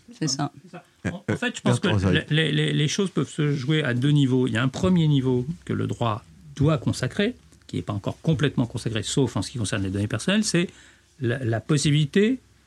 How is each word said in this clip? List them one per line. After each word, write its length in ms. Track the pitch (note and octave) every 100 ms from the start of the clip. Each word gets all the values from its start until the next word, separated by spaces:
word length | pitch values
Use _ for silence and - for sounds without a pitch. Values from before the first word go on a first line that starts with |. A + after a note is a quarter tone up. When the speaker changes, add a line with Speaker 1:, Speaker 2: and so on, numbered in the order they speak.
| - -
Speaker 1:
C'est 80 | D#3
ça. 240 | - C#3+ C#3 F3+ F3 - _
Speaker 2:
En, 200 | - F3+ -
en 80 | G#3+
fait, 200 | B3 -
je 60 |
pense 180 | - B2
que 80 | F#3+
Speaker 3:
Bertrand 240 | G2+ F#2+
Zaï. 140 | D#3 -
Speaker 2:
les, 220 | D3+ D#3+
les, 200 | D3+ D3+
les 140 | D3 D3+
choses 240 | - F#3+
peuvent 180 | - C3+
se 240 | - D3
jouer 300 | C#3+ B2 D#3
à 100 | C#3+
deux 180 | A#2+ C#3
niveaux. 360 | D3 C3+ B2+ B2+
Il 60 |
y 40 | A2+
a 60 |
un 60 | C3+
premier 400 | - F#3 F3+ D3+
niveau 360 | C#3+ C3 B2 B2+ E3+
que 80 | -
le 160 | G#2 A2
droit 340 | A#2 A#2 G#2 - - -
doit 240 | - C#3+ D#3
consacrer, 560 | - - B2+ - G3+ - - - -
qui 80 |
n'est 80 | -
pas 100 | -
encore 260 | G#2 - -
complètement 440 | - C#3 C#3+ - A#2+
consacré, 360 | A#2+ A#2+ G#2+
sauf 340 | - - B2+ G#2+
en 60 |
ce 80 | F#2+
qui 80 | B2
concerne 240 | G2+ G#2+
les 80 | F#2+
données 160 | G2+ G#2+
personnelles, 380 | - - G#3
c'est 240 | G#3 E3+ F#3+ - - _ _ _
la, 220 | A#2+ A#2
la 140 | A#2 A2+
possibilité 800 | - D3 D#3 D3 D3 G3 G#3+ C4 - _